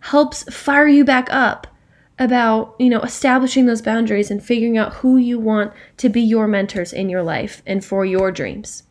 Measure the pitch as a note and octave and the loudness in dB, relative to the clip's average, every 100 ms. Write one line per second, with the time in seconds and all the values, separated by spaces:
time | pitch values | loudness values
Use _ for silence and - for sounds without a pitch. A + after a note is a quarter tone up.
0 | - C#4+ D4+ - - - - C#4+ D4 C#4+ | 2 2 2 -2 -14 -8 0 4 6 6
1 | C#4 B3+ B3 C4 B3 - - _ _ _ | 6 2 0 -2 -2 -2 -14 _ _ _
2 | _ - B3+ B3 A3+ A3 A3 - B3+ A#3 | _ -4 0 2 2 0 -2 0 2 2
3 | A#3+ - C4+ C4 B3+ C4+ B3 A3+ A3 A3+ | -2 -2 0 2 2 2 2 2 -2 -2
4 | A3+ G#3 G#3 G3+ - A#3+ A#3 A3+ G#3 - | 0 -2 -2 -6 -4 -2 0 0 -2 -2
5 | B3+ B3+ A#3+ A#3+ A3 G#3+ G#3 - - - | 2 2 2 -2 0 0 -2 -8 -20 -4
6 | B3 A3 A3+ A3+ G#3+ G3+ G3 G#3 F3 - | 0 2 2 2 0 0 -2 -6 -8 -6
7 | F#3+ F#3 E3 C#3+ G#3 - - G3 - G3 | -4 -4 -4 -4 -8 -12 -8 -8 -4 -4
8 | F#3+ F#3 F#3+ F3 A#2 - G#3+ - _ | -2 0 -2 -4 -8 -10 -16 -18 _